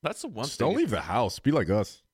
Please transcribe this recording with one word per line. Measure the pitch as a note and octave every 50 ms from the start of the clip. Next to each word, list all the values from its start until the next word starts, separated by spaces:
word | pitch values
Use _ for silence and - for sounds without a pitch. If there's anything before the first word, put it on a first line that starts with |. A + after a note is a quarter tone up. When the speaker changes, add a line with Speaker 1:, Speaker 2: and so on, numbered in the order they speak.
| -
Speaker 1:
That's | A#3 G#3+ -
the | - D4+
one | F3 G#2+ A#2+
Speaker 2:
Just | D3+ - -
Speaker 1:
thing. | A#2 C#3+
Speaker 2:
don't | G3 C#4
leave | E4+ F#3
the | G#2+ E2+
house. | - - F2+ A2+ A#2+ - - -
Be | - C#3
like | D3 D3 G2+ D#2
us. | F#2+ G#2+ G2+ - - - _ _